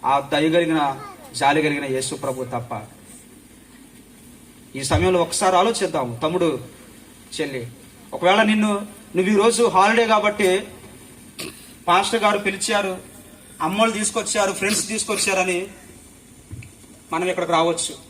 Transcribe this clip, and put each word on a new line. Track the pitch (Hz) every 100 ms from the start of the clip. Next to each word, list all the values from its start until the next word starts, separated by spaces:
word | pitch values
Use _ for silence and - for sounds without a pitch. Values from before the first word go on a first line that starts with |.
ఆ | 131 139
దయ | 139 147 156
కలిగిన, | 170 165 160 147 - - - - 123
జాలి | - 151
కలిగిన | 151 143
యేసు | 143 131 131
ప్రభు | 143 139 127
తప్ప. | 123 120 120 - - - - - - - - - - - - - - - - - - - - 135
ఈ |
సమయంలో | 135 - 185 180
ఒకసారి | 170 - 185 190
ఆలోచిద్దాం | 233 226 185 165 127 117
తమ్ముడు, | 156 180 170 131 - - - - - - - -
చెల్లి. | 147 131 120 - - - -
ఒకవేళ | - 175 202
నిన్ను, | 214 214 214 202 208 - - -
నువ్వు | 185
ఈరోజు | 208 220 226
హాలిడే | 226 175 202 226 226
కాబట్టి | 214 208 208 196 185 202 - - - - - - - - - - - -
పాస్టర్ | 175 202 226
గారు | 214 208
పిలిచారు, | 196 190 - 208 196 185 - - - - - -
అమ్మోళ్ళు | 160 196 226
తీసుకొచ్చారు, | 208 208 226 202 214 190
ఫ్రెండ్స్ | 185 190 220 -
తీసుకొచ్చారని | 220 - 233 202 190 185 180 196 - - - - - - - - - - - - - -
మనం | 165 185
ఇక్కడికి | 180 170
రావచ్చు. | 165 165 185 - - -